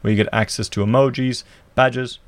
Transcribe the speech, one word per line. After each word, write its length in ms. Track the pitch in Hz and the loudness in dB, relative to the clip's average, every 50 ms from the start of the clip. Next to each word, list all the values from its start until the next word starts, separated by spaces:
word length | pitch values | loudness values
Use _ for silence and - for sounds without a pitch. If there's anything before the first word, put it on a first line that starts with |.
where 100 | - 104 | 0 0
you 60 | 107 | 2
get 160 | 101 107 - - | 2 0 2 0
access 340 | 113 107 - - - 107 - | 0 -2 0 -4 -6 -6 -6
to 100 | - 104 | -4 -2
emojis, 640 | 98 104 117 131 139 135 - 127 127 127 123 - - - - - _ _ _ | 0 2 4 4 4 2 0 -2 -2 -2 -4 -6 -10 -18 -20 -20 _ _ _
badges. 440 | - 131 131 123 127 127 123 - - _ | 2 2 2 2 -4 -8 -8 -10 -16 _